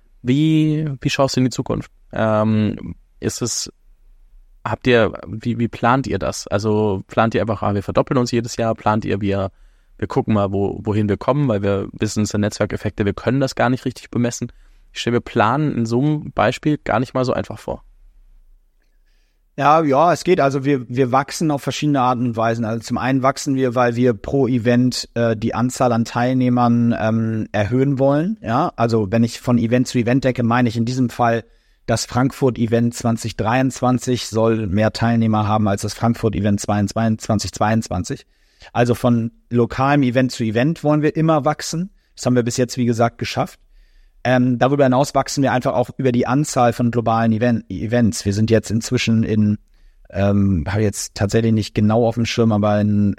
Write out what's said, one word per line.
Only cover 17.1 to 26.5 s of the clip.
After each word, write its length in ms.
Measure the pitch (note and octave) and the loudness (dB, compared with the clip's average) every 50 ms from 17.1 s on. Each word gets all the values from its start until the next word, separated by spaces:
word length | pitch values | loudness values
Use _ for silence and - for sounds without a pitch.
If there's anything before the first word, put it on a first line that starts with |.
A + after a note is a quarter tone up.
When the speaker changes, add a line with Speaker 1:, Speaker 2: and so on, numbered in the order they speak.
| - | -2
Speaker 1:
mal 100 | C3 B2+ | -2 -2
so 80 | B2 | 0
einfach 280 | - - G#2+ - G#2+ - | -2 -4 -4 -8 -12 -14
vor. 260 | - - C3 - - - - _ - - _ - - - - - - - - _ _ _ _ _ _ _ _ _ _ _ _ _ _ _ _ _ _ _ - | -10 -10 -10 -10 -12 -20 -20 _ -20 -20 _ -20 -20 -20 -20 -20 -20 -20 -20 _ _ _ _ _ _ _ _ _ _ _ _ _ _ _ _ _ _ _ -6
Speaker 2:
Ja, 280 | D3 C3+ C#3+ D#3 E3 E3 | 0 2 4 4 4 4
ja, 280 | C#3+ C3 C#3 E3 F3 | 4 4 4 4 4
es 120 | D#3 - - | 2 0 2
geht. 180 | F3 F#3 D#3 | 2 2 4
Also 240 | C#3 C#3 C3 C#3+ C3 | 4 2 0 0 0
wir, 240 | C#3+ C#3+ B2+ A#2+ - | 0 0 0 -2 -4
wir 220 | B2 C3 C3+ A#2+ | 0 0 0 2
wachsen 400 | B2 C3+ C#3+ - - - F3 D3+ | 2 0 0 -2 -4 -2 -2 -2
auf 100 | C#3+ C3+ | -2 -2
verschiedene 400 | - C#3 - - D3+ D3+ C#3+ C3+ | -4 -6 -6 -2 0 0 2 2
Arten 240 | B2 B2+ B2+ A#2 B2+ | 2 0 0 0 -2
und 100 | B2 A2+ | -2 -2
Weisen. 300 | A2+ A2+ A#2 A2+ A#2 A#2 | 0 0 0 0 -2 -2
Also 160 | G#2+ A#2 A#2 - | -4 -4 -6 -6
zum 140 | - A#2+ | -6 -4
einen 240 | E2 A2 B2+ C3+ C3 | -2 -2 0 0 2
wachsen 320 | B2 C3+ - - - D3 C3+ | 2 0 -2 -2 -4 -2 0
wir, 220 | C3 C3 B2 A2+ | 0 0 0 2
weil 200 | B2+ B2 A#2+ A#2+ | 2 2 2 2
wir 200 | A#2+ B2+ B2 A2+ | 2 2 2 2
pro 320 | G2+ - - - C#3 C3 | 0 -4 -2 0 0 2
Event, 600 | A2+ C3 A#2+ G#2 A#2+ A#2+ B2 B2+ B2+ - - - - - | 2 0 0 2 2 4 4 4 2 0 -4 -8 -6 -2
äh, 240 | A#2 A#2 A2+ A2 | -2 0 0 0
die 160 | G#2+ A2 G#2+ - | 0 -2 -4 -2
Anzahl 400 | A2 A#2+ B2+ - - C3 B2 A#2 | -2 -2 -2 0 0 2 2 2
an 120 | A#2 A2+ | 2 0
Teilnehmern, 880 | - - A#2+ A#2+ B2+ C3 B2+ B2+ B2 | -2 -2 -2 0 0 0 2 2 2